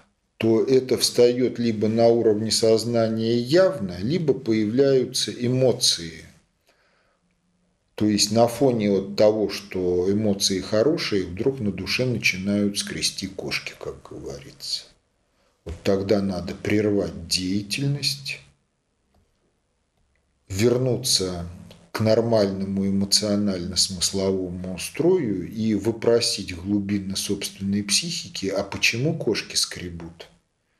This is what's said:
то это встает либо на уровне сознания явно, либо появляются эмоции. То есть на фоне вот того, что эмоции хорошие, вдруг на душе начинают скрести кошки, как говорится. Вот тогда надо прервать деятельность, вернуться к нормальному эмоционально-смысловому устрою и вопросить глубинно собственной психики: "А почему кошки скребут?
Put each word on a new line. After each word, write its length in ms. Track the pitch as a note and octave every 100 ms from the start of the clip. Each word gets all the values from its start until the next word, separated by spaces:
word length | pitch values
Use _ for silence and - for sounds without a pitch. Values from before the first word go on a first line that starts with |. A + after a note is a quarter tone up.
| _ _ _ -
то 260 | A2+ A2+
это 360 | C3 C3 B2+ A2
встает 600 | - - B2 B2 A#2+ -
либо 300 | A#2 G#2+ G#2+
на 200 | A2+ A#2
уровне 440 | A#2 A2 G#2 A2
сознания 840 | G2+ A2+ A2 A#2 A#2 A2+ A2 A2+ A#2+
явно, 600 | B2 F3 F#3+ - F#2+ F2
либо 320 | A2 F3 D3+
появляются 1000 | B2+ A2+ A2 G#2+ B2 C#3 C3 B2 - -
эмоции. 960 | A#2 B2 B2+ B2+ - - - E2 D#2+ - - _ _ _ _ _ _ _ _ _ _ _ _ _ _ _ -
То 100 | G#2+
есть 260 | G#2 -
на 120 | A2+ A#2
фоне 460 | - C#3 A#2 G#2
вот 240 | G2 G2 G2+
того, 320 | G#2+ A2 G2
что 640 | - - F#2 F2+ F2+ F#2
эмоции 480 | G#2 G#2+ G2 - F#2
хорошие, 680 | - G#2+ C3+ E3 - G2+ E2+
вдруг 340 | F#2 C3+ C3+
на 100 | G#2
душе 340 | F2+ F2+ - B2+
начинают 720 | G#2+ - F#2 G2 G2+ G2+ G2+
скрести 500 | - D#2+ - - F#2+
кошки, 440 | - - - - -
как 220 | - C#2 -
говорится. 760 | - - C#2 - - - - - _ _ _ _ _ _ _
Вот 120 | F2 E2+
тогда 380 | - G2 G2+ G2+
надо 340 | F#2+ F2 F2 G2
прервать 760 | - G#2+ G#2 G2+ E2 E2 E2
деятельность, 1120 | F#2 F#2 G#2 G#2 C3+ C#3 C#3+ - - - - - _ _ _ _ _ _ _ _ _ _ _ _ _ _ _ _ _ _ _ -
вернуться 1000 | G2 A#2+ A#2+ B2+ A2+ - - F#2 F2 F2 - - - _
к 80 | -
нормальному 880 | A2 A2+ A#2 A2 G2 F#2+ G2 G2 G2
эмоционально-смысловому 1900 | G2 G2 - G#2+ G2+ G#2 F2+ F2 E2+ - F#2 - G2 F#2+ F#2+ F#2 F2+ F#2 F2+
устрою 680 | - - E3 F#3 A#2 F#2+ E2+
и 300 | A2 A2 G2+
вопросить 800 | G#2+ G#2+ A2+ A#2 - - F#2 F2
глубинно 640 | F#2+ G#2 G2 G2+ F#2+ G2
собственной 640 | - G2 - - G2 G2+
психики: 600 | G2+ - E3+ - - - G2
"А 180 | -
почему 540 | - G2 - A#2 D#3 -
кошки 400 | A#2 G2 - -
скребут? 720 | - - F2 E2+ E2 E2 - _ _ _ _